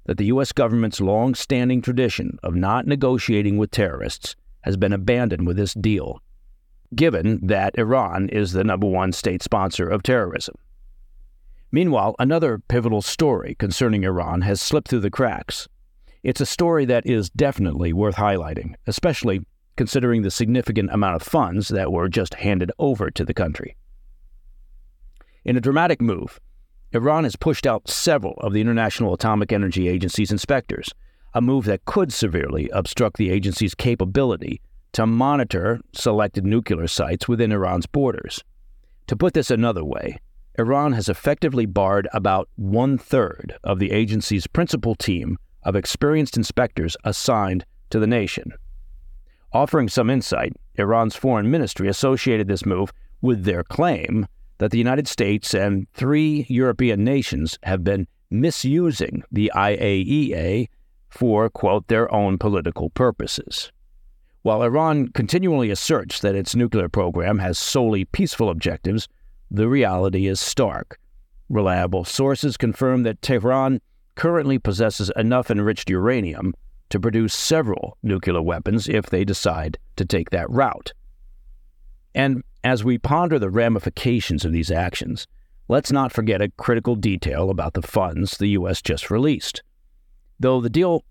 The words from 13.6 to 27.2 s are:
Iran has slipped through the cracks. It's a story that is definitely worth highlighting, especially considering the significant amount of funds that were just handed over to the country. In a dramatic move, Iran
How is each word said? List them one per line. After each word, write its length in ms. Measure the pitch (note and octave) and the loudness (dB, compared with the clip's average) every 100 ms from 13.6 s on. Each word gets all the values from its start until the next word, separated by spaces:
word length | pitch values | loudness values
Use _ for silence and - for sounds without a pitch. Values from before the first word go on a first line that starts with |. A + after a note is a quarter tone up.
| G2+ - B2 G#2+ | -4 0 2 2
Iran 360 | F#2+ F2+ E2 E2+ | 0 -2 -2 0
has 180 | F#2+ G2 | 0 0
slipped 280 | - D3+ - | 0 -2 0
through 120 | B2 | 0
the 100 | G2 | 0
cracks. 580 | - B2 D2 - - - _ _ _ - - | 0 -2 -2 -8 -12 -12 _ _ _ -20 -10
It's 180 | B2+ B2+ | -4 -2
a 60 | C#3 | -2
story 380 | - F3 E3 C3 | 0 2 2 2
that 180 | B2 | 2
is 240 | A#2 A#2 F#2 | 2 0 0
definitely 640 | A2+ C#3 - F#2+ C#2+ F2 | 0 0 2 -2 0 0
worth 240 | E2+ G#2 - | 2 0 2
highlighting, 580 | G#2 G2 D#2 D#2 - - - | 0 0 -4 -8 -10 -10 -8
especially 580 | - F3+ C#3+ A#2 F#2+ - _ _ - | -2 0 0 -2 -2 -4 _ _ -4
considering 460 | A2+ C#3 B2 A#2 | -2 2 2 2
the 80 | F#2+ | 0
significant 600 | - A2 B2 A#2+ A2 G2 | 0 0 0 0 0 0
amount 240 | G#2 G2+ E2 | 0 0 0
of 60 | |
funds 460 | - D#3+ G2+ F#2 G2+ | 0 0 2 -2 -2
that 240 | G2+ E2+ | -2 0
were 160 | F2 F#2 | 0 0
just 260 | F2+ F2+ | 0 -4
handed 380 | - G2+ F#2+ F2+ - | -2 -2 0 -2 -2
over 320 | C#3 A2+ E2+ | -2 0 -2
to 140 | - | -4
the 100 | - | -4
country. 420 | - F2 C#2+ - - - - - - - - - - - - - - - - - _ | -2 -2 -4 -10 -18 -20 -20 -20 -20 -20 -20 -20 -20 -20 -20 -20 -20 -20 -20 -20 _
In 120 | - B2 | -2 0
a 40 | |
dramatic 400 | A#2 C#3+ F3 D3+ | 2 2 2 2
move, 400 | A#2 F2 - - - - - - - | 0 0 -6 -14 -20 -20 -20 -20 -6
Iran 320 | A#2 B2+ D#3 | -2 2 2